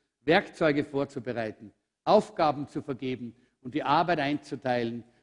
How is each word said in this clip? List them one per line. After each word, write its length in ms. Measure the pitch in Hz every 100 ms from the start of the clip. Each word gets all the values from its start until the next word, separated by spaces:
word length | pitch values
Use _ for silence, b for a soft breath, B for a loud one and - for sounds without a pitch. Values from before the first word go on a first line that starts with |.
| b _
Werkzeuge 640 | 127 175 202 - 160 143 -
vorzubereiten, 880 | 139 139 135 123 117 110 - 104 - _ _ -
Aufgaben 640 | 202 214 - 156 143 143
zu 120 | 151
vergeben 540 | 139 127 131 123 120 b b b
und 140 | 127 139
die 80 |
Arbeit 360 | 135 151 175 165
einzuteilen, 840 | 139 147 - 131 131 123 117 117 - b